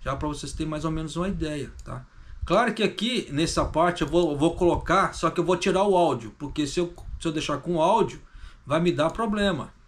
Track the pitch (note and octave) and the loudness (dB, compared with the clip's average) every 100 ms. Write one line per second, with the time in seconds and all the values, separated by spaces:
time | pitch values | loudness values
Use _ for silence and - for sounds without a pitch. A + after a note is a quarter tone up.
0 | - C3+ D3+ D3 C#3+ - D#3 D3+ D#3+ D#3+ | -6 -4 -4 -6 -8 -6 -6 -4 -4 -4
1 | D#3 D3 F#3 F3 D#3 D3+ - - - B2+ | -4 -4 -4 -4 -4 -6 -8 -12 -12 -12
2 | - - - - - F3+ A#3+ A3 G3+ - | -14 -20 -18 -10 2 4 4 2 0 0
3 | A3 B3 - C#3+ D#3+ - C#3+ D3+ F3 F3 | -2 -2 -4 -2 0 0 0 2 2 2
4 | D3 E3 E3+ C#3+ D#3+ E3 F3 D3 - F3 | 0 2 2 2 2 4 2 2 2 2
5 | F#3 - E3 E3 D#3+ F3+ G3 F3+ G3+ F3+ | 2 0 -2 0 2 2 2 2 4 4
6 | F3 A#2+ G#2+ - C#3+ C#3+ C#3+ - F3 F3 | 4 2 -6 -10 -10 -4 -2 0 -4 -4
7 | - - E3 D#3 D3 D3 D#3+ F3 D#3+ A3+ | -12 -6 -4 -4 -4 -4 -2 2 4 4
8 | D#3+ - - - - - - D3+ E3+ C#3+ | 2 -2 -18 -18 -18 -18 -2 2 2 2
9 | D#3 - A3+ G#3 G3+ E3 - - | 0 0 -2 2 2 0 -6 -14